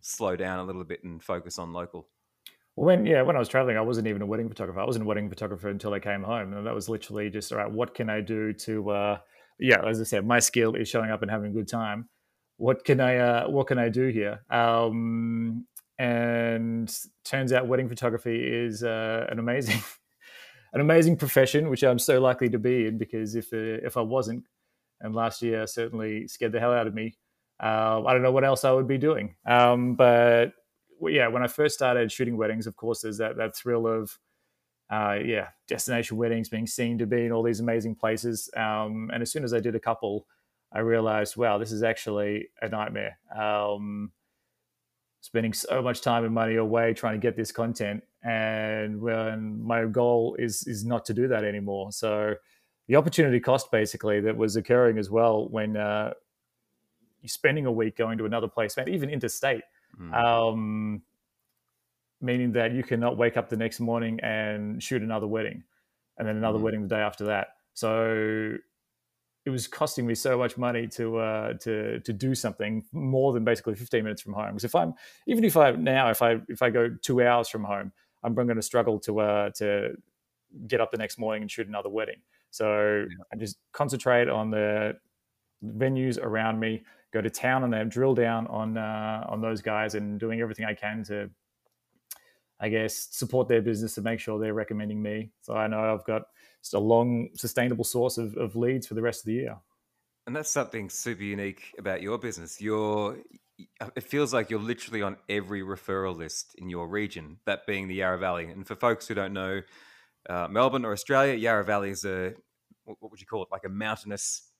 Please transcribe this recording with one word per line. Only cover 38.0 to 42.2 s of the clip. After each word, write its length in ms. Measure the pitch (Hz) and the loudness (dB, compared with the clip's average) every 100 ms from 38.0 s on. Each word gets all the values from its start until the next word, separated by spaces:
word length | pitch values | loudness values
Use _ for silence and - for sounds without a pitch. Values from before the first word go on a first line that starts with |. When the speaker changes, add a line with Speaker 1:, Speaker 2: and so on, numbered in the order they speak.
| 110 110 117 110 - - | -2 -2 -2 -4 -6 -4
Speaker 2:
Um, 540 | 110 107 107 110 110 | -2 -2 -4 -6 -6
and 100 | 117 | -4
as 80 | 117 | -4
soon 140 | 156 | -4
as 80 | 123 | -2
I 80 | 117 | 0
did 140 | 117 | 0
a 60 | 110 | -2
couple, 460 | 117 113 104 104 _ _ _ _ _ | -2 -2 -2 -4 _ _ _ _ _
I 80 | 104 | -2
realized, 560 | 113 113 110 107 104 113 | 2 2 4 2 0 0
wow, 220 | 117 104 | 2 2
this 140 | 110 | 0
is 100 | 107 | 0
actually 640 | 113 113 110 104 | 0 0 -2 -2